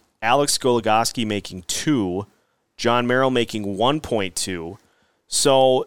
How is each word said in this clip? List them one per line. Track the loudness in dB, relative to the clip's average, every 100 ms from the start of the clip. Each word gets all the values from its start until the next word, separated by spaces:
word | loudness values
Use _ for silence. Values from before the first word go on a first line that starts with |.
| _ _
Alex | 0 2 2 0
Goligoski | 2 2 2 2 2 -2 -4
making | -4 -6 -12
two, | -8 -4 0 0 0 -4 -8 _ _ _ _ -4
John | 0 2 2
Merrill | 2 2
making | 0 -2 -4 -6 -2
one | 0 0
point | -4 -4 -4 -6
two, | -6 -6 -10 -14 _ _ _ _ _
so | 0 4 6 4 2